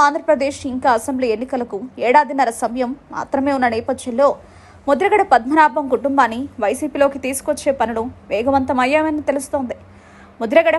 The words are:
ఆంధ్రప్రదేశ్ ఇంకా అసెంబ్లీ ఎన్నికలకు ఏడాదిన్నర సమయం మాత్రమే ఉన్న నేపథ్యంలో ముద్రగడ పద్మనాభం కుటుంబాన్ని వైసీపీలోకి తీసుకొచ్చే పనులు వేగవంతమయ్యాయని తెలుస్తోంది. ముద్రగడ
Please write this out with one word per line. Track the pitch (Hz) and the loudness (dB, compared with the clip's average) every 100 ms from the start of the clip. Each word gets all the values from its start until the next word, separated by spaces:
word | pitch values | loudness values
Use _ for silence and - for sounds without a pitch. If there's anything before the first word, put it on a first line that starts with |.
| 285 | 4
ఆంధ్రప్రదేశ్ | 311 330 285 277 277 277 | 2 0 0 0 -4 -8
ఇంకా | 254 269 226 | -2 2 2
అసెంబ్లీ | 240 262 254 | 0 -2 -2
ఎన్నికలకు | 214 254 262 240 196 254 - 233 | -2 -4 -6 -6 -8 -12 -4 4
ఏడాదిన్నర | 285 277 277 240 226 | 4 4 0 -2 -2
సమయం | 220 247 247 277 - | -4 -2 -4 -6 -10
మాత్రమే | - - 277 277 269 | -10 -4 -2 0 0
ఉన్న | 247 226 | 0 0
నేపథ్యంలో | 240 262 254 233 277 - - - - - - | -4 -6 -4 2 2 2 -8 -20 -20 -8 -2
ముద్రగడ | 277 392 403 392 | 0 4 2 4
పద్మనాభం | 247 240 311 302 311 277 | 2 4 4 4 2 -2
కుటుంబాన్ని | 254 269 277 233 226 277 - | -2 0 2 0 -2 -8 -4
వైసీపీలోకి | 208 262 302 285 277 277 262 | -2 -2 -4 0 0 0 -6
తీసుకొచ్చే | 269 - 294 294 | -4 -4 -2 -2
పనులు | 269 226 226 240 - - | -2 -2 -4 -8 -12 -6
వేగవంతమయ్యాయని | 202 240 269 262 262 254 302 311 302 285 | -2 0 0 0 0 2 2 0 -2 -2
తెలుస్తోంది. | 277 269 294 247 - - - - - - - | -4 -4 -6 -6 -10 -18 -20 -20 -20 -20 -8
ముద్రగడ | 226 285 330 | 2 4 4